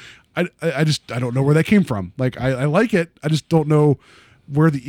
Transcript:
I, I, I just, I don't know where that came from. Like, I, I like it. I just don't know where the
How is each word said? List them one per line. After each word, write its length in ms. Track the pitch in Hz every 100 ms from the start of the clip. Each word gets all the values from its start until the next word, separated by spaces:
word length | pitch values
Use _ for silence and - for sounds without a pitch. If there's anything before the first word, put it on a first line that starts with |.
| - - _ -
I, 60 | 180 -
I, 100 | 160 135
I 40 |
just, 260 | 156 143 -
I 80 | 117
don't 160 | 123
know 80 | 123
where 120 | 139
that 100 | 151 165
came 160 | 208
from. 280 | 175 107 90 -
Like, 240 | 127 -
I, 100 | 127
I 140 | 127 147
like 280 | 165 233
it. 160 | 185 175 _
I 60 | 156
just 200 | 156 -
don't 180 | 165 151
know 320 | 151 151 131 _ - _ _ -
where 220 | 143 160
the 100 | 139